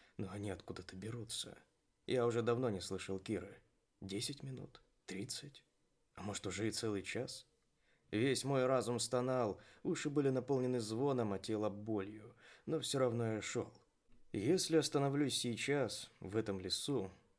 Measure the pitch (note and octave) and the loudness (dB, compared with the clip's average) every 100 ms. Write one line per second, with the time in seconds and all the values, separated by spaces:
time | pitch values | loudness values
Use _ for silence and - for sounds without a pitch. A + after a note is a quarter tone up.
0 | - - F#2+ G#2 G2+ F2+ - G2 F2+ F#2+ | -14 -8 -6 -4 -6 -6 -8 -12 -10 -10
1 | G#2 A#2 A2 - - - - _ _ _ | -8 -8 -8 -8 -8 -12 -20 _ _ _
2 | - B2+ A#2+ A#2 A2+ A#2+ B2+ F#2+ - F#2+ | -2 2 2 2 2 2 2 -2 -4 -6
3 | - F#2+ - G2 F#2+ - _ _ _ - | -4 -6 -2 -4 -4 -14 _ _ _ -14
4 | F#2+ G2 B2+ C#3 C3+ B2+ - - _ _ | -6 -4 -4 -6 -10 -10 -12 -16 _ _
5 | - - - - C#3+ - _ _ _ _ | -10 -8 -6 -8 -10 -18 _ _ _ _
6 | _ - G2+ G2 G2 F#2 A2 - A2 G2+ | _ -10 -6 -4 -4 0 0 0 0 -2
7 | - A2 C#3 - - _ _ _ _ _ | -2 -4 -4 -8 -14 _ _ _ _ _
8 | _ G#2 C3+ B2 C3 C3+ B2+ C3 A#2 A#2+ | _ 2 4 2 2 4 6 4 4 0
9 | - B2 B2+ B2+ A2 F2+ - - - D#3 | 2 2 2 2 2 0 -8 -6 -2 -2
10 | D3+ C#3+ C3+ C3 A#2+ C3+ B2+ B2 G#2+ A2+ | 0 2 4 2 2 2 2 2 0 2
11 | C#3+ B2+ G#2+ F#2+ - G#2+ G#2+ G2+ G#2+ G#2+ | 2 4 2 0 0 0 0 -2 -2 0
12 | F#2+ G#2+ - - - - - D#3 B2+ C#3 | -2 -6 -16 -20 -20 -12 -4 -2 0 2
13 | B2+ A#2 A2+ A2 - A#2+ - - _ _ | 4 4 2 0 -2 -4 -4 -8 _ _
14 | _ - - - A2 F#3 - D#3+ C#3 C#3+ | _ -20 -8 -2 2 2 4 4 4 2
15 | C#3 C#3+ C#3 - B2 A2 - C#3+ A2 - | 2 2 2 0 -2 -2 0 2 0 -2
16 | - - F#2 G#2+ G#2 G2 F#2 - - C3 | -12 -12 -4 -2 0 -2 -2 -2 0 -2
17 | F#2+ - _ | -2 -8 _